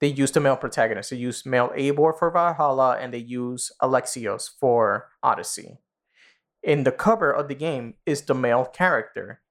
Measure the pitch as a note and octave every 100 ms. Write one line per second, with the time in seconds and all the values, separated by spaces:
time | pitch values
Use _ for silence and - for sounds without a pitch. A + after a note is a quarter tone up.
0 | C#3+ C#3 C3+ D#3 C#3 C3 B2 - A2+ G2+
1 | - B2+ B2 A#2 C3+ B2 B2 - C#3 C#3+
2 | D#3+ D#3+ E3 F3 E3+ D#3+ D3 C3 C3 A2
3 | B2 A#2+ A#2+ B2 B2 B2 - - C3 C3
4 | - B2 G#2+ G2 - - C3 A#2 G#2+ G#2+
5 | - _ B2 F2 - - - - _ _
6 | _ _ _ _ _ _ - C#3+ C3 B2+
7 | G#3 A3 D#3 C#3+ C#3+ C3+ D#3+ C3+ A#2 -
8 | - D3 - C3 B2 A#2+ B2+ - F#3 C3+
9 | - - G2 A#2+ _